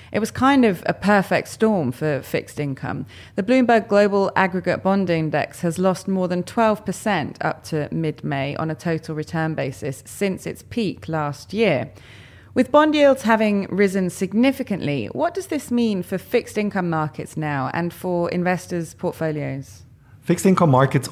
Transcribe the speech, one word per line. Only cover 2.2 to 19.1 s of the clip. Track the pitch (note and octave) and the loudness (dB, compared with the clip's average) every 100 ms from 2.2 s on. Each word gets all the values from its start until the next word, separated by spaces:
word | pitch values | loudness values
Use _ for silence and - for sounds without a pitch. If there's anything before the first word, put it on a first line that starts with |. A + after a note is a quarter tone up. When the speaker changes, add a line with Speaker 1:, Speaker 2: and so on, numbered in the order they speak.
Speaker 1:
fixed | - - - - | -4 -6 -6 -6
income. | C#3+ C3 C3 - - - - - | -6 -6 -6 -8 -10 -16 -10 -6
The | |
Bloomberg | G3 C4 A#3+ A#3 G3+ | 2 4 4 4 4
Global | G3+ G#3 G3 G3 | 4 4 4 0
Aggregate | - F#3+ F3+ F3 - | 2 0 0 -2 0
Bond | F#3+ G3 F3+ | 2 2 2
Index | E3 D#3 D3 - - | 0 0 -2 -4 -4
has | F3 E3 | -4 0
lost | F#3+ F3+ - | 0 0 -2
more | F#3+ F3+ | -2 -2
than | F3+ | -2
twelve | F3 - A3 G#3+ | -4 0 2 0
percent | - F3+ A3 F#3 - - | -4 -6 -2 -2 -4 -4
up | D#3+ - - | -6 -6 -6
to | D#3 C#3+ | -4 -4
mid-May | D#3+ D#3+ D3 D3 C#3 C#3 - | -2 -4 -4 -4 -4 -4 -4
on | D#3+ | -6
a | |
total | D3+ E3+ D#3+ - | -4 -4 -4 -4
return | D3+ D3+ D#3+ D#3+ | -8 -6 -2 -2
basis | D3+ C#3 C3+ C3+ C3+ - | -2 -4 -6 -8 -8 -12
since | - G3+ F3+ | -4 -4 -4
its | - - | -8 -12
peak | - - G3 - - | -10 -4 -4 -4 -6
last | D#3+ D3 C#3+ - | -4 -4 -6 -8
year. | G3+ A3 C3 C3 - - - - - - | 0 2 2 -2 -10 -20 -20 -20 -20 -4
With | - B3+ | 0 4
bond | D4 D#4 D4+ | 6 6 6
yields | C#4+ C4+ | 6 4
having | G#3+ A3 G#3+ G3+ F#3+ | 4 2 4 0 0
risen | F#3 G3+ F#3+ F3+ | 2 2 2 -2
significantly, | - F#3 G#3 C4 C4+ B3+ G3 C#3+ C#3 G#2 | -2 -2 2 2 2 -4 -4 -2 -2 -4
what | B3+ E4 | -4 -4
does | F#4+ F#4 | -4 -6
this | D4+ - | -6 -2
mean | A#3+ A3+ G3 | 0 2 0
for | F3 F#3+ | -4 -6
fixed | - A#3+ - - | -2 -2 -2 -2
income | G#3 G3 F3 | -2 -2 -2
markets | D#3+ D3+ - - - | -2 -2 -6 -10 -6
now | D3+ C#3+ C3 | -4 -2 -2
and | - F3 | -2 -4
for | - F#3 F3 E3+ | -6 -4 -2 -2
investors' | F3+ F3 F3+ - F3 D#3+ | -2 -2 -2 -4 -8 -8
portfolios? | - F3+ | -6 -6